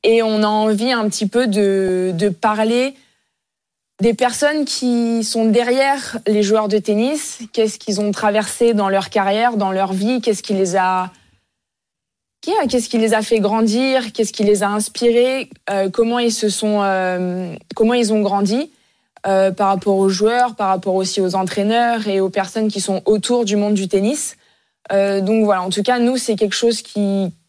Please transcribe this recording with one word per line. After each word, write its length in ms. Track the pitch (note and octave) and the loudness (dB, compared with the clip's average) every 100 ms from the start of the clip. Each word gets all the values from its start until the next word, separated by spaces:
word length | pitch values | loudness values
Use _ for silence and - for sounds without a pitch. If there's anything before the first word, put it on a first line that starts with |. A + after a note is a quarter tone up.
Et 200 | - A3+ | 4 2
on 180 | A3 G#3+ | 2 2
a 60 | G#3 | 2
envie 440 | G#3+ G#3+ G#3 A#3+ | 2 2 0 0
un 160 | B3 G#3+ | 0 -2
petit 180 | - G3+ | -2 -2
peu 180 | A#3+ B3+ | 0 0
de, 680 | G3+ G3+ G3 F#3+ F#3 F#3 E3+ | 2 2 2 0 0 -2 0
de 140 | G#3 | -2
parler 680 | F3+ G#3+ G#3+ A3 A#3+ C4+ C4+ _ _ _ _ _ _ _ _ _ _ | 0 -2 0 0 0 -2 -6 _ _ _ _ _ _ _ _ _ _
des 140 | A3 A3 | 0 2
personnes 500 | B3 A#3+ D4 D4+ C#4 | 0 0 0 0 -2
qui 580 | - B3 A#3+ A#3 A#3 | -2 0 0 0 0
sont 220 | A3 A3+ A3+ | -2 0 2
derrière 720 | G#3+ A#3+ B3+ C4+ C#4 - A#3 - | 2 2 2 2 0 -4 -6 0
les 160 | G#3+ | 2
joueurs 260 | G3+ A3 G#3+ | 2 2 2
de 120 | G#3 | -2
tennis, 600 | G#3 G#3 A#3+ D4+ - - A3+ | 0 0 0 -2 -6 -10 -8
qu'est-ce 240 | - A3 - | -2 -2 -2
qu'ils 240 | - G3+ | -6 -4
ont 100 | G#3 | -2
traversé 600 | G3 G#3+ G3+ G#3 - A#3 | 0 0 0 -2 0 2
dans 160 | G#3+ G3 | 2 2
leur 220 | G3 F#3 | 0 0
carrière, 460 | G#3+ G3 G#3 A#3+ A3+ | -2 0 2 0 0
dans 140 | G3 | -2
leur 220 | F#3+ F#3+ | 0 -2
vie, 260 | F#3+ G#3 B3+ | 0 0 0
qu'est-ce 200 | A3 G#3 | 0 -4
qui 120 | - G3 | -2 -2
les 200 | F#3+ F#3+ | 0 2
a, 360 | F#3 F#3 F#3 - _ _ _ _ _ _ _ _ _ _ _ _ | 0 0 -4 -10 _ _ _ _ _ _ _ _ _ _ _ _
qui 100 | - | -4
a, 140 | G#4 C#4 | -2 0
qu'est-ce 220 | B3 A3+ | -2 0
qui 80 | A#3 | 0
les 160 | A3 | 2
a 80 | G#3+ | 0
fait 180 | G#3+ A3+ | 2 0
grandir, 720 | G3+ A3 A3 A3 C4 C4 A#3 | 2 2 2 2 2 0 -2
qu'est-ce 220 | - G#3+ | -4 -4
qui 100 | - | 0
les 200 | G#3 G#3 | 2 2
a 60 | G3+ | 2
inspirés, 800 | G#3 G#3 - A#3+ A#3 B3 C4 - - - | -2 -4 0 2 4 2 0 -6 -12 -6
euh, 200 | G3 F#3+ | -2 -2
comment 260 | F#3 A3+ A#3+ | 0 0 2
ils 140 | A#3+ | 0
se 180 | A3+ G#3+ | 0 -2
sont, 300 | G3 G#3+ G#3 | -2 0 0
euh, 720 | G3 F#3+ F#3 F3+ F3+ F3+ F3+ D#3+ _ - | 0 0 -2 -2 -4 -4 -8 -12 _ 0
comment 180 | A3 | 2
ils 180 | B3 A3 | 2 2
ont 100 | G#3+ | 0
grandi, 500 | G3+ G3+ G3+ A3+ D#4+ _ _ _ _ _ G3 | 0 0 0 -2 -4 _ _ _ _ _ -2
euh, 240 | F#3+ F#3+ | 2 2
par 160 | F#3 G3 | 0 0
rapport 300 | G3 G3+ G3 | 0 0 2
aux 120 | G3 | 2
joueurs, 460 | F#3 G#3+ A#3+ B3 A3 | 2 0 2 0 0
par 140 | G3 | -2
rapport 260 | F#3+ G3 F#3+ | -2 0 -2
aussi 260 | F#3+ - | -2 -2
aux 140 | F#3 F#3+ | -2 -2
entraîneurs 720 | F#3 - G3+ A#3 A#3+ A#3 G#3 | -2 -2 0 2 0 -2 -2
et 120 | G3 | -2
aux 80 | F#3+ | 0
personnes 400 | G3 F#3+ A3+ G#3+ | -2 -4 -2 -4
qui 120 | G3+ | -4
sont 220 | F#3 F#3+ - | -4 -4 0
autour 400 | G#3+ - A#3+ A3 | 0 2 0 0
du 100 | G#3 | 0
monde 200 | G#3 G#3 | 2 0
du 120 | F#3+ | 0
tennis. 480 | G3 G3+ D4 - - _ _ _ _ - | 0 0 -2 -6 -12 _ _ _ _ -2
Euh, 300 | G3 G3 G3 | 0 2 0
donc 240 | F#3+ A3 G#3 | 0 2 2
voilà, 160 | F#3+ | 2
en 80 | F3+ | 0
tout 140 | F#3 | -2
cas, 160 | G3+ B3 | 0 2
nous, 180 | A#3+ B3+ | 2 0
c'est 180 | B3+ G#3+ | -2 0
quelque 200 | G#3 - | 0 2
chose 260 | A#3 A3 | 0 0
qui 500 | - G#3 G3+ G3 F#3 - | -6 -2 0 0 -2 -6